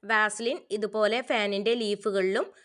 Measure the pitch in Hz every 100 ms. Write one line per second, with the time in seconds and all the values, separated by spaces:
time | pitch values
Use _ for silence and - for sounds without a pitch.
0 | 202 220 214 208 233 311 - 214 208 214
1 | 208 233 254 247 202 202 208 240 214 202
2 | 220 196 190 208 339 -